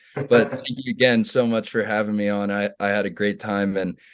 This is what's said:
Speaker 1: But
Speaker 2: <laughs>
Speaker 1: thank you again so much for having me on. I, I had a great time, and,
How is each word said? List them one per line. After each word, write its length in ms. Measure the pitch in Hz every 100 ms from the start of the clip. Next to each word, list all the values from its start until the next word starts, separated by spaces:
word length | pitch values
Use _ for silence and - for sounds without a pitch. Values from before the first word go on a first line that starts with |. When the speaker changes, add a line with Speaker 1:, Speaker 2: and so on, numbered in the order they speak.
| _
Speaker 1:
But 360 | - 143 120 139
Speaker 2:
<laughs> 0 |
Speaker 1:
thank 140 | - -
you 220 | 123 131
again 320 | 117 127 117
so 240 | 107 127 120
much 220 | 113 110
for 140 | 117
having 320 | 107 107 107 104
me 120 | 101
on. 220 | 101 101
I, 200 | 101 101 -
I 80 | 101
had 160 | 101 98
a 40 |
great 280 | 87 104 101
time, 380 | 110 101 101 95
and, 200 | 92 85 _